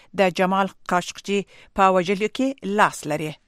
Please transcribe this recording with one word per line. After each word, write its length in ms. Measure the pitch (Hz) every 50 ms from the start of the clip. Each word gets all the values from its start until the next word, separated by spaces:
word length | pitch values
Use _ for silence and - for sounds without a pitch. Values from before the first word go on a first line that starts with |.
| - _ - -
د 100 | 196 185 170 -
جمال 320 | 190 180 190 190 196 185 - _ - -
خاشقجي 480 | 180 180 170 - - - - - 202 202 185 - - - - - - -
په 100 | 190 190 185
وژلو 320 | 185 175 170 208 185 214 208 -
کې 100 | - 262 269 269 - - 190 202 214
لاس 220 | 196 151 - - - 147 151
لري. 160 | 156 156 156 151 - _